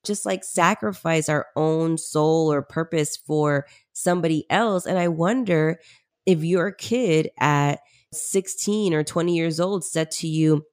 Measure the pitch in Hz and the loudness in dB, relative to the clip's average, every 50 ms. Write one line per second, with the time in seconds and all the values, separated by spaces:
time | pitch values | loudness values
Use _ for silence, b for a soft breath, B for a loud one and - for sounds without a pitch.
0 | _ - 208 - - 202 190 190 - - - 190 170 175 214 - - 214 190 - | _ -6 -6 -4 -4 -4 -4 -4 -6 -6 0 2 2 2 2 0 -4 -6 -6 -4
1 | - 165 165 160 151 - 151 147 - - _ - 156 156 160 160 165 165 165 160 | -2 0 0 0 0 0 -2 -2 -2 -4 _ 0 0 0 2 0 0 0 -2 -4
2 | - - - 156 151 156 160 165 160 156 147 143 139 _ - 160 165 165 175 160 | -6 -4 -2 0 2 4 4 2 2 2 0 0 -4 _ -6 -6 -4 -2 -2 -2
3 | 151 147 - - _ - 151 151 151 147 143 139 139 b b b b b _ - | -2 -2 -4 -12 _ -2 0 2 2 2 0 0 -2 b b b b b _ -4
4 | - 180 175 180 165 165 160 151 - _ 147 196 233 226 196 180 - - 185 185 | 0 0 0 2 2 0 0 0 0 _ 0 0 2 2 0 -2 -2 -2 -2 0
5 | 175 175 165 156 170 185 233 262 247 196 175 156 156 156 170 b b b b b | 0 0 0 0 0 0 0 0 0 0 2 2 2 0 -2 b b b b b
6 | b b _ _ _ 190 185 156 156 170 180 180 165 202 185 - - - 233 247 | b b _ _ _ 2 2 2 2 0 0 0 0 -2 -4 -8 -6 -2 -2 0
7 | 254 185 160 156 156 - _ - - 151 147 143 143 143 143 - b b b b | 2 2 2 2 2 0 _ 0 2 2 4 4 2 0 0 -4 b b b b
8 | b b - - - - - 196 190 - - - - 208 208 214 208 185 160 151 | b b -12 -12 -10 -2 -2 -2 -2 -2 -10 -6 -4 -2 -2 0 0 0 0 0
9 | 151 - - 175 165 175 175 165 165 165 156 160 175 185 202 185 - - - 160 | -2 -2 -2 -2 0 0 0 0 0 0 0 -2 -2 -2 -2 -4 -6 -4 -2 -2
10 | 160 160 - - 165 160 156 156 156 156 156 151 151 _ | -2 -2 -4 -6 -6 -2 0 2 4 4 4 2 0 _